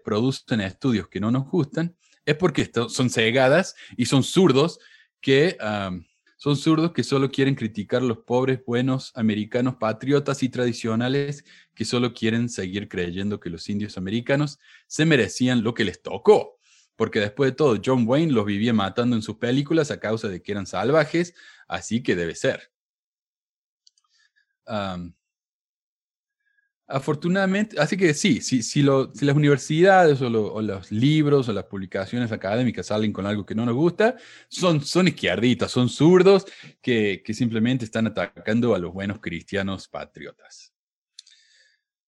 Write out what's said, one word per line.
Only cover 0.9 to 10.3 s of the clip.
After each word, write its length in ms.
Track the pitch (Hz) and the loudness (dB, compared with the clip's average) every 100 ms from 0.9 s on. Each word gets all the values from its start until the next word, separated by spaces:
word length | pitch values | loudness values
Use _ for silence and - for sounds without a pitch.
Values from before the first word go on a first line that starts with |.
| 110 90 | 0 -2
que 120 | 92 | -4
no 100 | 107 | -2
nos 200 | 127 139 | -2 0
gustan, 440 | 185 151 - 165 - _ _ | -2 -2 -4 -6 -8 _ _
es 100 | - 151 | -4 0
porque 260 | 175 151 | 0 0
esto-, 260 | 120 - 120 | -2 -2 -4
son 220 | - 127 | 0 0
cegadas 640 | 123 113 120 131 151 190 - - | 2 2 4 4 4 2 -6 -14
y 120 | - 120 | -6 0
son 160 | 139 | 2
zurdos 560 | - - 185 131 165 - _ _ _ _ | 2 4 6 6 2 -2 _ _ _ _
que, 380 | - 135 165 185 | 2 4 4 0
am, 460 | 107 104 98 90 82 _ _ _ | -4 -4 -4 -8 -12 _ _ _
son 180 | 143 143 | -4 -2
zurdos 360 | 160 156 170 | 2 2 0
que 120 | 170 | -2
solo 260 | - 139 135 | -2 0 0
quieren 240 | 139 135 | 0 0
criticar 460 | 139 110 107 98 123 | 0 -4 -6 -4 -2
a 60 | 127 | 0
los 140 | 113 | -4
pobres, 440 | - 123 131 131 - | -2 0 0 -2 -2
buenos 460 | 120 131 131 - | -2 0 -2 -6
americanos 600 | - 110 104 104 120 127 - | -2 0 0 -2 -2 -2 -2
patriotas 640 | 110 110 127 143 143 | -4 -4 0 0 0